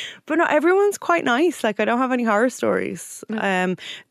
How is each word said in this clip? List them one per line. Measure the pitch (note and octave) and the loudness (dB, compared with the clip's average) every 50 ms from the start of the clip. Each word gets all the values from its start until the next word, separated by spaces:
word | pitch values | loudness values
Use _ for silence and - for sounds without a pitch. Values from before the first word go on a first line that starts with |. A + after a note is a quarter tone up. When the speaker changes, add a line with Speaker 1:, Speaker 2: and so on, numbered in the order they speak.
| - - - - - | -12 -12 -14 -14 -8
Speaker 1:
but | - D4+ D#4+ | -2 0 2
no, | E4+ | 2
everyone's | - - D4+ C#4 E4+ F#4 G4 G4+ G#4 G4+ - | 4 2 2 4 4 4 4 4 2 0 -2
quite | - - E4+ E4+ - | 0 0 0 0 2
nice. | C4 A#3+ B3 E4 F4+ C#4 - - | 0 0 2 2 0 0 0 -2
Like, | A3 G#3 - | -2 0 0
I | G#3+ | 0
don't | G#3+ A#3 A#3+ | 0 0 0
have | C4+ B3+ | 0 0
any | B3+ B3+ A#3+ | 0 0 0
horror | A3+ G#3 G3+ A#3 C4 | 2 2 2 2 2
stories. | - - - A3 F#3+ - - - G3 E3+ - - - - - - | 0 0 0 0 0 0 0 -4 -6 -10 -12 -14 -16 -16 -12 -8
Speaker 2:
No. | G#3+ A3 | -6 -2
Speaker 1:
Um, | - G3+ F#3+ F#3 F#3 F#3 F#3 - - - - - - _ | 0 0 0 0 0 0 -2 -4 -6 -12 -16 -16 -18 _